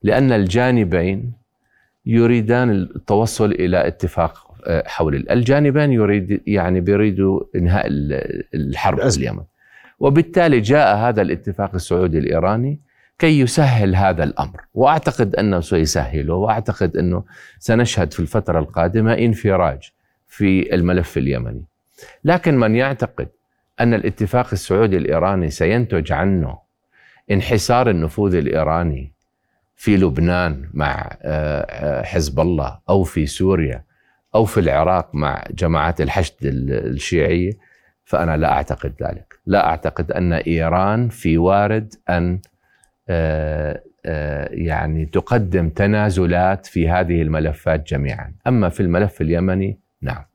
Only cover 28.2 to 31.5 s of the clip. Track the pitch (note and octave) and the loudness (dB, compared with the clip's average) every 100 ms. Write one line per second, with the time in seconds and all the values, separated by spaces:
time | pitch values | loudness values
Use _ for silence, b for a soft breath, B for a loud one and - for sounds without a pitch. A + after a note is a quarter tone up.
28.2 | G2+ F2+ C#2+ D#2 D2+ D#2+ E2+ C2+ C#2 _ | 0 2 0 0 0 0 -2 -4 -10 _
29.2 | _ _ _ _ _ _ - G2+ F#2 C#2 | _ _ _ _ _ _ 2 4 4 2
30.2 | E2+ F2+ F2 C#2+ C#2 C#2+ D2 - - - | 0 0 -2 -4 -8 -4 -4 -4 -10 -12
31.2 | - D2+ D2+ | -6 -4 -2